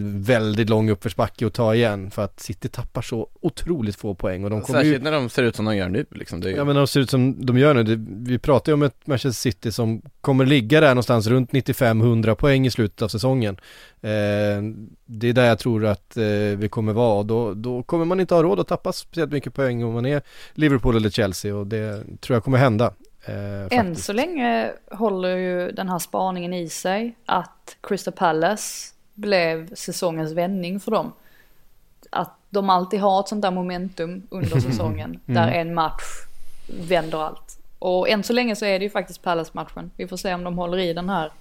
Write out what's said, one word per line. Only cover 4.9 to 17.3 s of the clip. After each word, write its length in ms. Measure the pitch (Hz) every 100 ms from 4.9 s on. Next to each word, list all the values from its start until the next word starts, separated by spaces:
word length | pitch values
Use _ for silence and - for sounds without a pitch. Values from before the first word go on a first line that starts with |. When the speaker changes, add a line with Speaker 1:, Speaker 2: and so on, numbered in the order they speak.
| 139
Speaker 2:
när 80 | 147
de 160 | 151 120
ser 140 | -
ut 140 | 120 -
som 80 |
de 120 | 107 104
gör 120 | 90
nu, 180 | 92 -
liksom, 300 | - - 87
det 80 | 95
är 20 |
ju 60 | 117
Speaker 1:
Ja, 80 |
men 120 | 143 143
de 100 | 139
ser 140 | 143
ut 100 | 127
som 360 | 135 127 - 131
de 120 | 123
gör 160 | 147
nu. 80 | 127
Det, 220 | 110 113 104 95 123
vi 60 | 123
pratar 340 | - 127 -
ju 20 |
om 80 | 147
ett 240 | 143 - -
Manchester 240 | 131 139 107 127
City 220 | - 117
som 300 | 104 113 113 - -
kommer 260 | - 131 131
ligga 340 | 143 107 151
där 80 | 151
någonstans 380 | 123 117 120 107
runt 260 | 131 123
nittiofem, 480 | 135 127 123 123 110
hundra 340 | 120 117 110
poäng 320 | 107 147 135 131
i 40 |
slutet 320 | - 107 -
av 60 | 107
säsongen. 480 | 107 127 135 107 95 - - - _
Eh, 80 | 110 107 104 104 104 101 107 107 110 - -
det 220 | 110 120
är 40 |
där 140 | 123 123
jag 120 | 110
tror 280 | 127 110 107
att, 300 | 101 _ -
eh, 80 | 107 104 104 101
vi 120 | 104
kommer 220 | - 110
vara, 260 | 107 120 101
och 80 |
då, 280 | 104